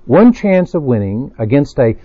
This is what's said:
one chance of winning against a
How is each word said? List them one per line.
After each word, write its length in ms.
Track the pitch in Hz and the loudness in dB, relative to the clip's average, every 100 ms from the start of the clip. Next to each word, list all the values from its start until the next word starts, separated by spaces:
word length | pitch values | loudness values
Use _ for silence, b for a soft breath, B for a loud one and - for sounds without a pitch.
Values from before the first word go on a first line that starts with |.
one 280 | - 147 240 | -2 4 4
chance 420 | 226 208 185 175 | 2 0 0 -2
of 80 | 170 | -4
winning 520 | 139 113 98 104 139 - | -4 -4 -4 -8 -10 -8
against 400 | 110 139 139 - | -2 0 0 -2
a 160 | 117 113 | -2 -2